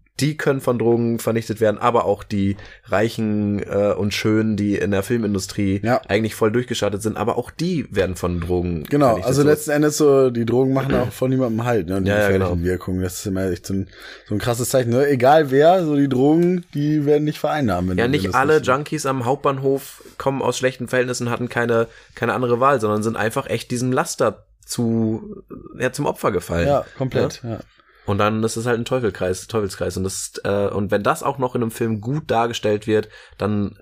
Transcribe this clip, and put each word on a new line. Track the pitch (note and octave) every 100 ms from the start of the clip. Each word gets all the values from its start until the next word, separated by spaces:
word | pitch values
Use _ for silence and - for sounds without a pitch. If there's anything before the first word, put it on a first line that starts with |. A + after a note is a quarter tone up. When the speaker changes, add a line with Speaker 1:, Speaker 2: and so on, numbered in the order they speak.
| _ -
Speaker 1:
die | C#3+ D3+
können | D#3 C3+
von | B2+ A#2+
Drogen | A2+ A#2 A#2 A#2
vernichtet | - A2+ A2 G#2
werden, | A2 G2+
aber | A#2+ A#2
auch | F2 G2+
die | - G2+ G2 G2+ - -
Reichen, | - G2 A2+ - A2 G#2+ G#2 G2+
äh, | - G2 G2+ -
und | G2+
Schönen, | - A2+ A2 A2 G#2
die | G#2 G2
in | F2+
der | G2
Filmindustrie | F#2+ A#2+ G#2 G2 - - G2+ F#2+
Speaker 2:
Ja. | G#2+ B2 -
Speaker 1:
eigentlich | G#2 A2
voll | - A2
durchgestartet | A#2 B2 A#2 G#2 G2+
sind, | G#2+ -
aber | G#2+ A#2+
auch | -
die | - E3+ E3 -
werden | G2 F#2
von | F2+ F2+ F2
Drogen | E2 F2+ F2 E2+ -
Speaker 2:
Genau, | D3 C3+
Speaker 1:
vernichtet. | G#2+ B2
Speaker 2:
also | C3+
Speaker 1:
So. | D3
Speaker 2:
letzten | D3+ D#3
Endes | D3 D3+ D3+
so, | D3+ C#3 C3
die | A#2
Drogen | A2+ A#2+ C3+
machen | C3+ C3+
auch | B2+ A#2+
von | - C3
niemandem | C3 B2 A2
halt, | A#2+ A#2 E2+
ne, | G2
und |
die | F#2+
Speaker 1:
Ja, | G#2
ja, | G2+
Speaker 2:
gefährlichen | F#2+ F#2 F2
Speaker 1:
genau. | F2
Speaker 2:
Wirkungen. | F2+ - F#2
Das | F#2 -
ist | G#2
immer | F#2+ F#2+
echt | F2 -
so |
ein, | G2 A2 - - - -
so |
ein | G#2
krasses | A#2+ A#2+ A#2+
Zeichen, | C3 A#2
ne? | A#2+ C#3+
Egal | C3+ B2 D#3+ C#3+
wer, | C3+ D#3+ F#3+
so | D#3+ C#3+
die | C#3
Drogen, | B2 C#3 E3 F3 F3+ -
die | D3 D3 D3+ C#3+
werden | D3
nicht | D3+ D3
vereinnahmen, | D3+ D3+ A#2+ F2+ F#2
wenn | F2+
Speaker 1:
Ja, |
Speaker 2:
du | A#2+
Speaker 1:
nicht | G2+ F#2+
Speaker 2:
das |
Speaker 1:
alle | A#2+ C#3 D#3
Speaker 2:
nicht | C3
Speaker 1:
Junkies | C3 D3+ D3+ C3+
am | C3+
Hauptbahnhof | A#2 C#3+ D3 C3+ C3+ C3+ - - - -
kommen | C#3 C3+
aus | A#2+ -
schlechten | B2+ - A#2+
Verhältnissen, | B2+ B2 B2 A#2+
hatten | A#2+ B2
keine, | A#2+ A#2+ A#2 A2+ - -
keine | - A#2
andere | G#2+ B2 A#2
Wahl, | C3+ C#3
sondern | G#2+ G#2+
sind | A2 G#2+
einfach | A2 C#3 -
echt | A#2 -
diesem | B2 B2+
Laster | B2+ E3+ - A#2+ G2+ _ _ -
zu, | - A#2 A2+ A2 A2 G#3+ - - - - -
ja, | B2+
zum | C#3+
Opfer | C#3+ - C#3+
gefallen. | F2+ - E2+ E2+
Speaker 2:
Ja, | C#3 - -
komplett, | C3 C3 D3 -
Speaker 1:
Ja? | A#2
Speaker 2:
ja. | A2 - _ _ _
Speaker 1:
Und | - G2+
dann | G#2 A2
ist | A2 A2+
es | A#2+
halt | A#2
ein |
Teufelskreis, | A#2+ C3 A2 - F#2 F#2 -
Teufelskreis. | A2+ G2 - F#2 F2+
Und |
das, | F#2+ - - -
äh, | G2+ G2+ G2+
und | G2 G2+
wenn | G2+
das | A2+ D#3
auch | C#3 C3
noch | B2+
in | A#2+
einem | A2+
Film | - A#2 G#2+
gut | G#2+ D3+ -
dargestellt | A2+ A#2 A2+ G#2+ G#2 A2
wird, | G#2+ G#2+ - - -
dann | G2+ G#2 G2 -